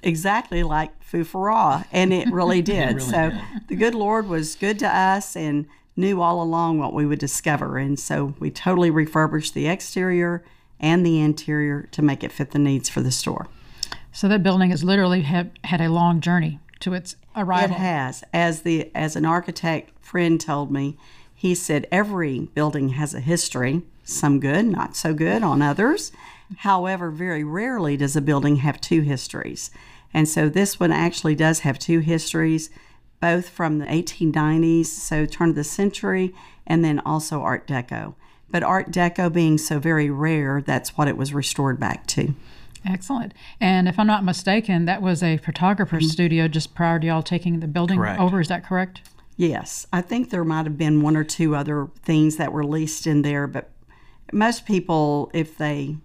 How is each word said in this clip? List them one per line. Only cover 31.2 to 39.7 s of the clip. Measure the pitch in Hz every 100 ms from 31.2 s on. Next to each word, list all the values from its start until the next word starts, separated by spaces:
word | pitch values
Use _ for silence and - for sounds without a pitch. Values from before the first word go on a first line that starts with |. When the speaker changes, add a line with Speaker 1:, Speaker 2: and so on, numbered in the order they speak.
| 160 147
Speaker 1:
does | 160 160
have | 143 135
two | - 165
histories, | 156 165 160 165 160 160 160 - - - _ _
both | 170 170 175
from | - 165 151
the | 147
eighteen | 160 165 - 165
nineties, | 151 151 160 165 165 160
so | - - 156 151
turn | - 170
of | 151
the |
century, | 147 - 202 196 202 190 185 185 - - -
and | 165
then | 165 147 -
also | 156 156 151
Art | 131 123 -
Deco. | 139 123 117 107 - - - -
But | 175
Art | - 185 -
Deco | 180 175 175 175
being | 170 160 151
so | 156